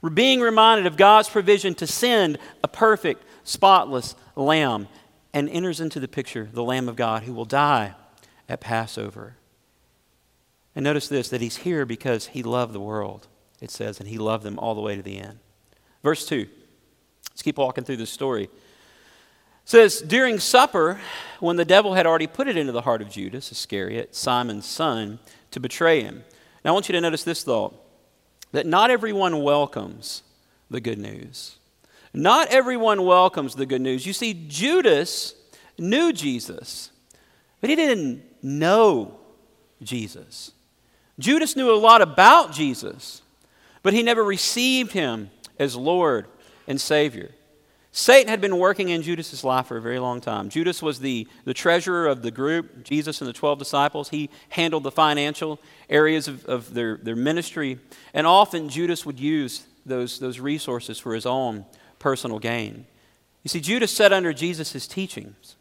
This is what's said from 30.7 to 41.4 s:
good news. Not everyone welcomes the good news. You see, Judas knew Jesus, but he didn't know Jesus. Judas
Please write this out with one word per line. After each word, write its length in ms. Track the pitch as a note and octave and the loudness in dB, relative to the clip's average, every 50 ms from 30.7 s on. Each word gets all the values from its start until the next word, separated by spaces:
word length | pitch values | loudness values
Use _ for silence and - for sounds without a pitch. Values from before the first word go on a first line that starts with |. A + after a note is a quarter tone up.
| - C3 | -12 -8
good 200 | A2 A#2 A2 G#2 | -8 -8 -8 -8
news. 560 | G2+ G2+ G#2+ - - A2+ C3 - - - - _ _ _ _ _ _ _ _ _ _ _ _ | -10 -14 -14 -16 -18 -18 -18 -18 -18 -18 -20 _ _ _ _ _ _ _ _ _ _ _ _
Not 360 | - D3 F#3 A3+ D4+ D#4+ - | 0 4 4 6 6 4 4
everyone 540 | A#3 C4 C4 B3 B3+ A#3+ A3+ A3 G#3 G3 F#3 | 4 4 4 4 -2 0 2 2 2 2 4
welcomes 520 | F3+ F3+ F3+ F#3 F#3 F3+ F3 C#3+ C3 A2 | 6 6 8 6 6 4 0 -6 -6 -6
the 100 | C3 C3+ | -6 -4
good 160 | C3 C3+ B2+ | -2 -2 -2
news. 240 | C3 C3 C3+ C3 C3 | 0 -2 -2 -2 -4
You 80 | F3+ G3 | -6 -6
see, 320 | - A#3+ A3+ G#3 E3+ D#3+ D3+ | -4 -4 -6 -6 -6 -10 -12
Judas 880 | D3 C#3+ F#3+ C4+ E4 F#4 E4+ A3+ E3 C#3 E3 E3+ - - - - - _ _ _ - - - - _ - | -8 -4 -2 2 2 4 6 6 6 4 2 -2 -6 -8 -8 -10 -12 _ _ _ -20 -20 -20 -20 _ -8
knew 340 | E3+ F3+ G#3+ C#4 E4+ E4+ D4 | -4 0 0 2 2 2 0
Jesus, 800 | E3+ D3 C#3+ C3 A#2+ A2+ - F#2 - - - - - - - _ _ _ _ _ _ _ _ _ _ _ _ _ _ | -2 -4 -4 -4 -4 -6 -10 -14 -16 -14 -14 -16 -16 -16 -18 _ _ _ _ _ _ _ _ _ _ _ _ _ _
but 100 | - A#3 | -2 0
he 40 | D4+ | 2
didn't 480 | D#4 D#4+ D4 B3 G3+ D#3+ C3+ A#2+ - - _ _ _ - | 2 2 2 2 0 0 -4 -6 -8 -12 _ _ _ -10
know 760 | C3+ C#3 D3 D#3 E3+ F#3+ A3 A3+ G#3+ F3 B2 G#2 F#2 - - - _ _ _ _ _ _ _ _ _ _ _ | -8 -4 0 2 4 6 6 6 6 6 4 -2 -6 -12 -20 -20 _ _ _ _ _ _ _ _ _ _ _
Jesus. 720 | - G#2 B2+ B2 A2 G2+ - - - - - - - - _ _ _ _ _ _ _ _ _ _ _ _ _ - | -12 -8 -8 -8 -8 -8 -12 -18 -20 -20 -18 -18 -18 -20 _ _ _ _ _ _ _ _ _ _ _ _ _ -4
Judas 380 | C3 F#3+ C#4 D#4+ | 0 2 2 2